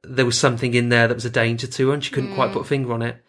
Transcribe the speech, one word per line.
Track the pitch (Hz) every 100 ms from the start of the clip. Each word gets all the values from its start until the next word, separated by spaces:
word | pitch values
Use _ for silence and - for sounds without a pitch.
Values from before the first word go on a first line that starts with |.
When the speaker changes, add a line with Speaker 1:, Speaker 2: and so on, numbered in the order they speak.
| -
Speaker 1:
there | 127 123
was | 120
something | 139 117 123
in | 120 120
there | 120 117
that | 120
was | 120
a |
danger | 123 117 117 123
to | - 131
her |
and | 147
she | -
couldn't | 139 135
quite | - 117
Speaker 2:
Mm. |
Speaker 1:
put | 196
a | -
finger | 139 123
on | 117
it. | 117 120